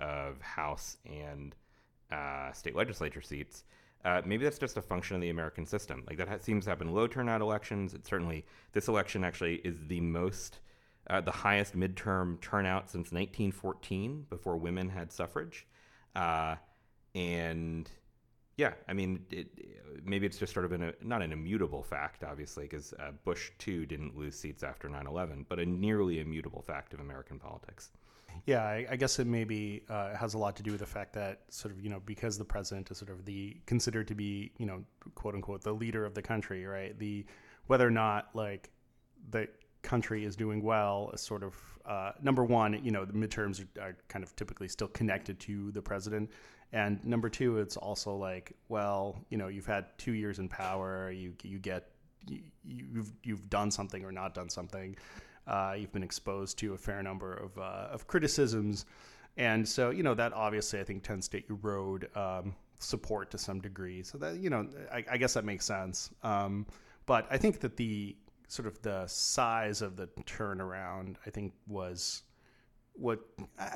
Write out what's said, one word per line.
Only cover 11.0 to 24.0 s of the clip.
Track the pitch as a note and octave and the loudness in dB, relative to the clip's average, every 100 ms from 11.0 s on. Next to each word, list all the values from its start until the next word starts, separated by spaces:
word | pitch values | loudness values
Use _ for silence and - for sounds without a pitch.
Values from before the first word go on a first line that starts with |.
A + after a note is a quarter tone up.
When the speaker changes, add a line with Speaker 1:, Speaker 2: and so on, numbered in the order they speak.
| - | 0
Speaker 1:
uh, | F#2+ | 2
the | F2 | 2
highest | - G2+ G2+ G2+ F2+ | 2 4 6 4 2
midterm | F#2 F#2 G#2+ F#2+ F2+ E2+ | 2 2 2 2 2 -2
turnout | - G2+ F#2+ F#2 - | 0 2 4 2 0
since | F2 E2 | -4 -2
nineteen | F2 G2+ - G2 | -2 0 0 0
fourteen, | - F#2+ - - F#2+ A2 D3 C#3+ | 0 -4 -4 -4 -2 -2 -6 -8
before | F2+ F#2 E2+ | -6 -2 0
women | E2+ F#2 F#2 | 2 0 0
had | F#2 E2 | -2 -6
suffrage. | - F2 - E3 - - - - - - F#2+ | -4 -2 -2 -4 -10 -18 -20 -20 -20 -6 2
Uh, | F2 D#2+ D#2+ D#2+ - _ _ _ _ | 4 4 2 -2 -8 _ _ _ _
and | F#2+ F2 E2+ E2 E2 E2 E2 E2 - - _ _ _ _ - | -2 0 0 0 0 -2 -4 -6 -12 -20 _ _ _ _ 0
yeah, | C#3 - - | 0 0 -4
I | |
mean, | G2 F#2 F#2 - | 0 0 -2 -4
it, | - D#2+ - | -8 -8 -14
it, | - - D2 D2 | -18 -18 -16 -10
maybe | F2 G2 G2 | -2 2 2
it's | - | 0
just | F#2 | -2
sort | - F2+ | 0 0
of | |
an, | F2 | 0
a, | E2+ - | -2 -4
not | A2+ A#2 | -2 0
an | E2 | 0
immutable | D#2 D#2+ G#2+ E2 C#2 | -2 0 2 2 0
fact, | C#2+ C#2+ D2+ - | -4 -4 -4 -6
obviously, | D2 C#2+ D2 - C#2+ | -8 -6 -8 -8 -8
'cause, | D2+ - - | -8 -10 -10
uh, | C#2+ C#2+ | -10 -4
Bush | - E2+ - - | -2 -2 -4 -6
two | - F2 D#2 | -2 -2 -2
didn't | D2+ | -4